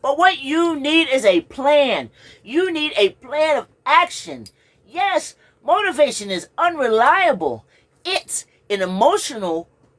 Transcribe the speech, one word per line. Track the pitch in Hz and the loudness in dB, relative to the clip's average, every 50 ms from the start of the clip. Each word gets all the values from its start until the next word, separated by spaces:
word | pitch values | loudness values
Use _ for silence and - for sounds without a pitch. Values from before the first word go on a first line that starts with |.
But | - 262 277 285 | -2 -2 0 4
what | 349 370 381 - | 4 2 2 0
you | 269 269 294 320 339 339 330 294 | -4 -2 0 0 0 0 0 -2
need | 262 285 311 330 320 220 | -2 2 2 2 2 2
is | 262 262 208 | 0 2 4
a | 202 185 339 | 4 4 4
plan. | 330 _ - - 262 277 302 294 285 262 214 156 127 110 _ _ - - - _ | 0 _ -12 -2 0 2 4 4 4 2 0 -4 -4 -8 _ _ -20 -20 -20 _
You | _ 196 247 320 370 381 | _ -4 -2 -2 0 0
need | 339 311 302 302 - | -2 -2 -4 -2 0
a | - 202 190 | 2 0 0
plan | - _ - 247 262 302 311 311 302 262 | 0 _ -14 -8 -2 0 0 2 0 -2
of | - _ _ _ _ | -2 _ _ _ _
action. | 254 294 330 359 349 - - - 175 143 123 110 - _ _ _ _ _ _ _ | 2 2 2 2 0 -4 -14 -14 -14 -14 -14 -16 -20 _ _ _ _ _ _ _
Yes, | _ 233 339 392 403 370 302 - - - _ _ _ _ _ _ | _ -6 -4 -4 -2 -2 -2 -4 -6 -16 _ _ _ _ _ _
motivation | 269 330 403 415 381 339 247 294 262 226 - 214 202 | 0 0 0 0 -2 2 2 2 2 2 -6 -8 -6
is | 190 175 170 - _ | -8 -8 -8 -10 _
unreliable. | - 339 349 349 311 269 233 220 220 233 269 330 381 381 339 254 185 160 139 117 107 _ _ _ _ _ _ _ _ _ | -2 -2 -2 0 -2 -2 0 2 4 4 4 4 4 2 0 0 0 -2 -6 -6 -6 _ _ _ _ _ _ _ _ _
It's | 349 381 - - - - - - _ _ _ _ _ | -4 -4 -4 -4 -6 -10 -10 -10 _ _ _ _ _
an | 208 196 | -4 -4
emotional | 190 180 185 190 226 294 381 415 - - 285 220 196 180 165 165 175 _ _ _ _ _ _ | -4 -4 0 2 2 2 2 0 -2 -6 -10 -8 -6 -6 -6 -6 -8 _ _ _ _ _ _